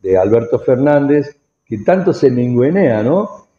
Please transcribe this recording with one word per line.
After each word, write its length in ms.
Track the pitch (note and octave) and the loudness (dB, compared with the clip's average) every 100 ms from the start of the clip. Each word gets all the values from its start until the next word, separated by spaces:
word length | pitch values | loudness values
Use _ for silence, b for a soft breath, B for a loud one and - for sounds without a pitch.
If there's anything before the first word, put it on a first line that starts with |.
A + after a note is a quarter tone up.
de 160 | F#2+ F#2 | 0 0
Alberto 420 | G2 A#2 A#2 A#2+ | 2 0 0 -4
Fernández, 760 | - B2+ C#3+ D3 C#3 D3 C#3+ - _ _ | 0 0 2 2 2 0 -2 -12 _ _
que 140 | _ A2 | _ -6
tanto 340 | G2+ C#3+ F3+ | -2 0 0
se 180 | - C#3 | 2 0
lingüenea, 720 | B2 B2 B2 C3 F#3 E3 G#2+ | 2 -2 0 0 2 0 0
¿no? 440 | A2+ F3+ G#3+ - _ | 0 -2 -4 -12 _